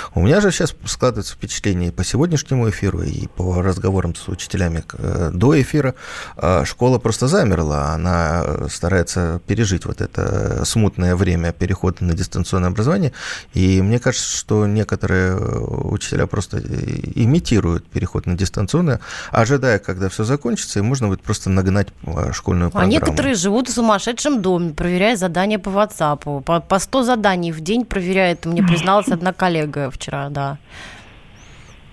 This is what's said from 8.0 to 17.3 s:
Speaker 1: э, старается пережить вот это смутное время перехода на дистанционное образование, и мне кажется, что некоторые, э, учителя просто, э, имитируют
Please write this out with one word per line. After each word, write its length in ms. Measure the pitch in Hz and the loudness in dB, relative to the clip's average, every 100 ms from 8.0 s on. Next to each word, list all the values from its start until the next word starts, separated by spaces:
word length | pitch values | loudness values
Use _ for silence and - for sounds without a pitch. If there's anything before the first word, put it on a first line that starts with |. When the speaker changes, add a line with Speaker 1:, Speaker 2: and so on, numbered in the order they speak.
| 87 87 80 85 | 2 2 2 0
Speaker 1:
э, 240 | - 80 73 | 0 -2 -6
старается 720 | - 87 92 85 92 85 85 - | -4 2 2 2 0 -2 -2 -2
пережить 400 | 101 104 90 - | 0 0 0 -4
вот 160 | - | -6
это 600 | - - - - 101 - - | -4 -2 -2 0 0 -2 0
смутное 500 | 113 101 - 90 90 | 2 2 2 2 4
время 360 | 92 85 85 | 2 2 0
перехода 520 | - 87 95 90 - | -2 -2 0 0 0
на 80 | 87 | 0
дистанционное 560 | 82 90 92 90 95 90 | 0 -2 -4 -2 0 0
образование, 440 | 90 120 196 156 - - - - | 2 0 2 0 -4 -10 -10 -4
и 260 | 92 92 95 | 2 4 4
мне 180 | 98 120 | 4 2
кажется, 300 | - - - - | 0 -2 -4 -6
что 300 | - 107 104 | 0 0 2
некоторые, 640 | 107 101 101 - 92 92 92 | 0 0 -2 0 2 2 0
э, 200 | 113 - - - - | -2 -4 -4 -4 -2
учителя 380 | 101 - - - | -4 -2 -2 0
просто, 320 | - - - | -2 -4 -6
э, 20 | - - - - - | -6 -6 -4 -6 -4
имитируют 720 | - 113 | 0 2